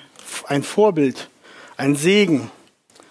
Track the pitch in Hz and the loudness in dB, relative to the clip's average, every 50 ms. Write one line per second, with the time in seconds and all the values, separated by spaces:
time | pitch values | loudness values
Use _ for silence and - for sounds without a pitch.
0 | - - _ - - - - - - - 143 139 131 - - - 208 214 180 156 | -14 -20 _ -20 -16 -14 -12 -12 -6 -4 -4 -4 -4 -2 0 2 2 2 2 2
1 | 143 131 123 - - - _ _ _ - - - - - - - 135 139 147 139 | 0 0 0 -4 -10 -18 _ _ _ -20 -20 -20 -20 -18 -10 -4 -2 -2 -2 0
2 | 147 180 196 208 202 175 160 123 113 104 - - _ _ _ _ _ _ _ - | 2 2 4 4 4 4 2 0 -2 -6 -14 -20 _ _ _ _ _ _ _ -20
3 | - _ | -20 _